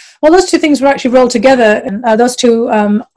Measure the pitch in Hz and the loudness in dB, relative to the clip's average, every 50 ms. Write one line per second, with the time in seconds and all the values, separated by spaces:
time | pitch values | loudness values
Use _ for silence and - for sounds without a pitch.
0 | - - _ - 294 311 339 381 370 - 339 330 330 302 285 226 262 277 277 - | -20 -20 _ 0 0 2 4 2 2 0 -2 -2 0 0 0 0 0 0 0 0
1 | - 247 240 254 254 240 247 220 208 262 269 247 226 214 214 214 - - 196 214 | -2 0 2 2 2 2 0 0 2 2 2 2 2 0 0 -2 -4 -8 -8 -6
2 | 247 233 220 220 247 247 247 - - 233 226 226 233 - 220 214 208 208 208 214 | -2 -2 0 0 0 -2 -2 -2 0 0 0 0 -2 -2 -2 -2 -2 0 -2 -4
3 | - _ - | -4 _ -6